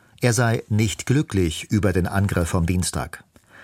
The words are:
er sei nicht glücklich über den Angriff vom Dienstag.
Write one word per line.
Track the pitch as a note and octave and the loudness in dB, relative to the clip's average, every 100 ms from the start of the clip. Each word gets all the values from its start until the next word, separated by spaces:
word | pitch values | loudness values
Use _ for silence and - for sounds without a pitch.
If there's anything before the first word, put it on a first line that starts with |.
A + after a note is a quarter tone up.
| _ - | _ -2
er | B2 | 0
sei | A2+ A#2 A2+ - | 2 2 0 0
nicht | G#2+ A2 - - | 0 0 -2 0
glücklich | C3+ D3+ F#2+ E2+ - - | 0 0 0 0 -2 -2
über | G#2+ F#2+ | 0 2
den | F2+ F2 | 2 0
Angriff | G2 G2 F#2 E2+ | 0 0 0 0
vom | F#2 E2+ | 0 0
Dienstag. | F2+ E2+ D2+ - - - - _ - | 0 -2 -4 -8 -12 -20 -20 _ -20